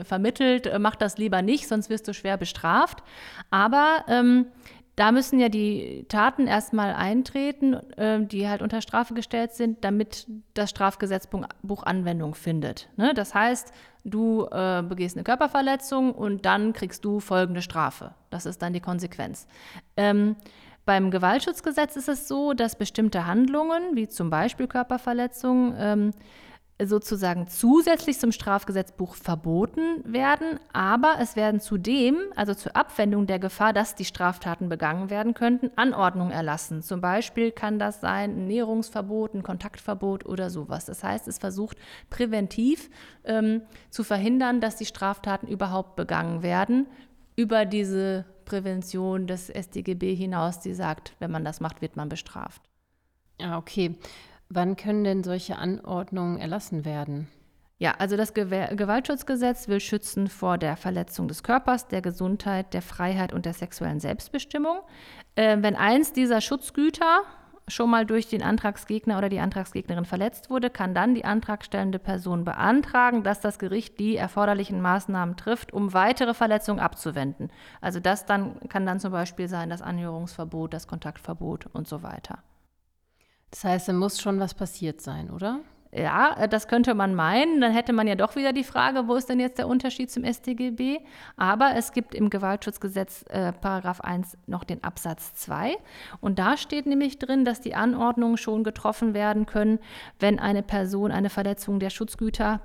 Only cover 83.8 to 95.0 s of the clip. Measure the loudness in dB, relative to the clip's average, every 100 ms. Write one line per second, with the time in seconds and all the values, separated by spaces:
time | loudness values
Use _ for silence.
83.8 | 0 0 0 0 -2 0 -2 -4 -8 -6
84.8 | -6 -6 -10 -10 -10 -6 -6 -6 -8 _
85.8 | _ -4 0 4 4 4 0 0 2 2
86.8 | 4 4 2 2 2 4 4 4 4 4
87.8 | 2 2 2 2 0 2 0 0 -2 2
88.8 | 2 2 2 0 2 0 0 -2 0 0
89.8 | 0 -4 -6 -4 -4 -4 -6 -4 -4 -2
90.8 | -2 -2 -6 -20 -20 -2 0 6 4 4
91.8 | 0 -2 -4 0 2 2 -2 -2 -4 -6
92.8 | -6 -4 -6 -8 -8 -2 -2 -2 -4 -2
93.8 | -4 -6 -4 -4 -6 -10 -8 -8 -6 -6
94.8 | -6 -8